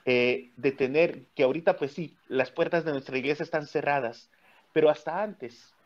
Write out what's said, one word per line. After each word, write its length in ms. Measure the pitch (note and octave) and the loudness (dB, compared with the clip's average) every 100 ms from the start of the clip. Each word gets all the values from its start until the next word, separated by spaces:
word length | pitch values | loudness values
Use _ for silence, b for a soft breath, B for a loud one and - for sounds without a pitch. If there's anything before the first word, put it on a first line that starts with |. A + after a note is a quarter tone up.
| - | 0
eh, 460 | B2 B2 B2 - - | 2 2 0 -6 -4
de 140 | C3+ | -4
tener, 540 | C#3 C3 D3 E3+ - - | 0 0 2 0 -2 -12
que 80 | - | 0
ahorita 360 | C3 D3+ F3+ F#3 | 0 2 0 0
pues 160 | C#3 | -4
sí, 220 | - D#3 - - | -6 -12 -12 -4
las 240 | C3 B2+ | -2 -2
puertas 340 | - E3+ E3+ D#3 | -2 -2 0 -2
de 60 | |
nuestra 260 | C#3 C3 C3 | -6 -4 -4
iglesia 240 | C3+ D3+ | -2 -4
están 240 | D#3+ D#3 D3 | -4 -6 -4
cerradas, 640 | D3+ C#3+ C#3+ A#2 - _ b b b _ | -2 0 0 -2 -8 _ b b b _
pero 180 | D#3+ D3+ | 4 4
hasta 320 | D3 - E3+ | 2 -4 -6
antes, 500 | G#3+ - A#2+ - _ _ | -6 -8 -16 -16 _ _